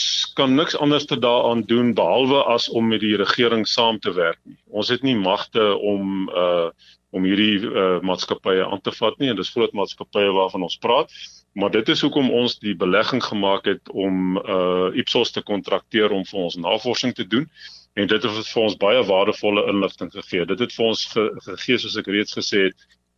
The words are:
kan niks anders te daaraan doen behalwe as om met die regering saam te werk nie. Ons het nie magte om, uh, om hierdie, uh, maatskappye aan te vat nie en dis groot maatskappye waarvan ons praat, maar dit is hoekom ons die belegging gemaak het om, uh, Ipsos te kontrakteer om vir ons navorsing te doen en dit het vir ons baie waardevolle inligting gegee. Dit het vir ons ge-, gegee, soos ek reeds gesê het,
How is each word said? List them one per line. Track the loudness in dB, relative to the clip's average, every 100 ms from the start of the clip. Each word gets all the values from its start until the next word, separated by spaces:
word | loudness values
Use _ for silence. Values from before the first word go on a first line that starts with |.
| -2 -4 -4 0
kan | 2 2
niks | 0 0
anders | 0 0 0
te | -2
daaraan | 2 2 2 0 2
doen | 2 2 2
behalwe | 4 4 4 2 2
as | 0 0
om | 0 0
met | 0
die | 0 0
regering | 2 2 2 2 0
saam | 0 0 0
te | -4 0
werk | -2 -2
nie. | -12 -20 _
Ons | -6 -2
het | 0
nie | 0 2
magte | 2 0 0 2 2 2
om, | 0 -2 -2 -4 -2
uh, | 0 2 2 -2 -6 -20 _ _ -2
om |
hierdie, | 0 4 2 2
uh, | 0 0 2 2
maatskappye | 0 -4 -4 -4 0 0 0
aan | -4
te | -6 -2
vat | -2 0
nie | -2
en | -2
dis | -4 -2
groot | -2 -2
maatskappye | -6 -6 -6 0 2 2
waarvan | 0 -2 -6
ons | -4
praat, | 0 0 0 -10 -20 -20 _ -2
maar | 0
dit | 2 2
is | 0
hoekom | 0 2 2
ons | 2 0 -2
die | -6 -2
belegging | 2 2 2 -2
gemaak | -2 -2 0 0 0
het | -4 -4
om, | -4 0 0 0 -2
uh, | -2 0 2 2 0 -2
Ipsos | 0 0 0
te | -4
kontrakteer | -4 -4 -2 -4 0 0 2 0
om | -4
vir | -4 -6
ons | -4
navorsing | -2 0 0 -2 -4 -4
te | -2
doen | -2 -2 -12 -20 -20 _ -4
en | 0
dit | 0
het | 0 -4 -4 0
vir |
ons | 0 2
baie | 2 2 4
waardevolle | 4 2 0 0 2 0
inligting | 0 -2 -4 -12
gegee. | -12 -6 -4 -2
Dit | -2
het | -4 0
vir | 0
ons | 0 -4
ge-, | -2 -2 -4 -12
gegee, | -12 -2 -2
soos | -2 -6
ek | -2
reeds | -2 -2 -6
gesê | -2 2 2
het, | -2 _ _ _